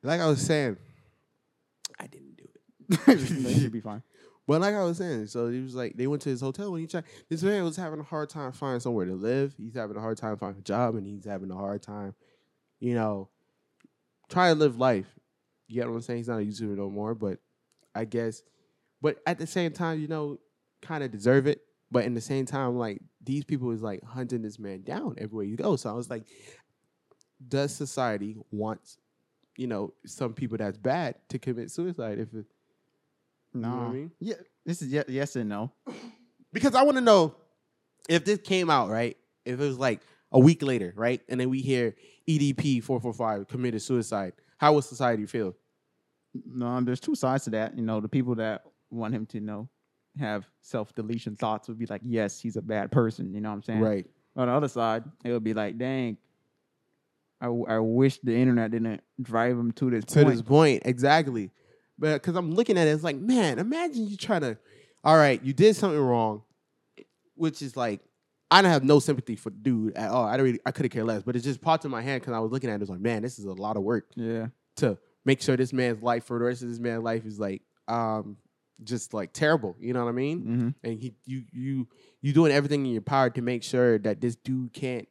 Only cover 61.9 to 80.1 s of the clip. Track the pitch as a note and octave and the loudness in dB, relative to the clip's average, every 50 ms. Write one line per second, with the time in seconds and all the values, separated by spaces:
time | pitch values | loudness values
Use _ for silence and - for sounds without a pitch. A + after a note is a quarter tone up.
61.9 | _ - D3 D#3 D3+ C#3 - F3 E3+ F3+ F3+ D#3 D#3+ F#3+ A#3+ - - G3 E3+ D3+ | _ -2 0 0 0 0 0 -2 -2 -2 -2 0 2 2 2 4 4 6 6 6
62.9 | D3+ D#3 D#3 E3+ C#3+ C3+ E3+ A3 B3+ B3 G3+ D#3 B2+ C3 F3 A3+ C#4+ E4 F4 F4 | 4 2 0 -4 -4 -4 0 2 4 4 4 2 2 0 -2 -2 -2 -2 -2 -2
63.9 | C#4+ A#3+ A3 G3+ G#3 F#3+ - - G#3+ E3+ D3 B2+ A2 - _ _ - - _ _ | -2 -4 -4 -4 -6 -8 -2 -2 0 0 0 -2 -4 -8 _ _ -20 -20 _ _
64.9 | _ _ _ C#3+ D#3 D#3+ D3+ C#3+ C3 - - C3 C#3 B2+ F#3 A3 G#3+ - G#3 G3 | _ _ _ 8 8 10 10 8 6 2 0 -4 4 8 8 8 8 6 2 0
65.9 | D#3 D3+ C#3 B2+ A#2+ A#2 A2+ A2 G#2+ G#2+ - _ _ _ _ _ _ _ _ _ | 2 2 2 4 4 2 2 0 -2 -4 -12 _ _ _ _ _ _ _ _ _
66.9 | _ - - _ _ _ _ _ _ - E3 D#3+ C#3 - D3+ C3 A#2+ C3+ A#2+ A#2 | _ -20 -20 _ _ _ _ _ _ -2 -2 -2 -2 -4 -12 -10 -6 -4 -2 -2
67.9 | G#2 G2+ _ _ _ _ _ _ _ _ _ _ E3 F#3 G3 F#3 E3 C#3+ C3 C3+ | -4 -6 _ _ _ _ _ _ _ _ _ _ 10 10 10 10 6 6 6 8
68.9 | D3 D3 C3 - C#3+ C3+ - - A2+ G2 - A2 F#2+ G2+ G#2+ C3+ B2 A2 G#2+ G#2+ | 8 8 8 4 -2 -2 -2 -6 -8 -8 -8 -12 -12 -4 0 2 2 2 0 0
69.9 | - - A2 G2+ A2 B2+ A#2 G#2 A#2 C3 C3+ C3 A#2+ A#2 _ B2+ - - C3+ B2 | -2 -2 -4 0 0 0 0 2 2 2 2 2 2 0 _ -6 -4 -2 -2 -2
70.9 | - B2 A2+ A2+ A2 G#2 F#2+ B2+ A#2+ B2 A2+ C#3+ C3 A#2 - E3 D#3+ D#3+ - D3 | -2 -2 -2 -2 -2 -2 -4 -4 -4 -2 -2 -4 -6 -2 2 2 2 2 0 -4
71.9 | B2+ A2+ A2+ C3+ C#3 B2+ - - A#2+ A2+ A2+ A2 A#2 C3+ B2+ A#2+ G#2+ G2+ G#2 F#2+ | -6 -6 -4 -4 -4 -4 -4 -4 -4 -2 -2 -2 -2 -4 -4 -4 -4 -4 -6 -6
72.9 | F#2+ F2+ G2 A#2 A#2 G#2+ G#2+ B2+ A#2+ - G2+ G2 F#2 F#2 G2 G#2 A2 G#2+ G2 G#2 | -6 -4 -2 -2 -2 -2 -4 -6 -8 -8 -10 -10 -8 -6 -6 -4 -2 -2 0 0
73.9 | A#2+ G#2+ - _ _ A#2+ A#2 A2+ A2+ A2+ A2 B2+ - _ _ _ _ - - B2 | 0 0 -2 _ _ -8 -6 -4 -4 -4 -6 -8 -12 _ _ _ _ -2 0 0
74.9 | G2+ - _ _ _ _ _ C#3 C3+ - - - C3 B2 C3 B2 - B2+ B2+ B2 | 0 -2 _ _ _ _ _ 2 2 2 4 0 2 2 2 0 0 -2 0 0
75.9 | A#2 G#2+ A2+ A#2+ A#2+ A#2+ A#2 - B2 A#2+ A#2+ B2 B2 B2 B2+ A#2+ A#2 A#2 A#2+ A#2+ | -2 -2 0 0 0 0 -2 -4 -4 -2 -2 -2 -2 -4 -8 -10 -8 -4 -4 -4
76.9 | A2+ A2+ A2+ A#2 A2+ A2+ A2 A2 G#2+ G2+ G#2+ G2 G2 - _ _ _ _ _ - | -4 -2 -2 -2 -4 -4 -4 -8 -8 -6 -4 -4 -4 -8 _ _ _ _ _ -4
77.9 | A#2 A#2 A#2 A2 A2 A2 G2+ G#2+ G#2 - _ _ _ _ _ _ _ _ A2+ G#2+ | -2 -2 0 0 -2 -4 -4 -8 -14 -18 _ _ _ _ _ _ _ _ -10 -6
78.9 | B2 A2+ - - - G#2+ F#2+ E2 _ - D#3 D3+ D#3+ D3+ A2 G2 E2+ - - A#2 | -6 -6 -6 -6 -6 -6 -6 -6 _ 0 4 4 4 4 2 -4 -8 -8 -6 -4
79.9 | B2 B2+ A#2+ A#2+ | -2 -2 0 -2